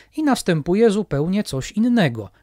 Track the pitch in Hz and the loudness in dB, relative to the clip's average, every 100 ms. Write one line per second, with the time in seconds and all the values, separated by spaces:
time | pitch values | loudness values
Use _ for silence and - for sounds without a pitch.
0 | - - 302 240 - 160 143 196 226 196 | -14 -4 0 0 0 -2 0 2 4 2
1 | 196 139 160 196 208 135 - - 240 240 | -2 -2 -2 -2 -2 -6 -6 -2 2 2
2 | 160 117 98 _ | 2 0 -10 _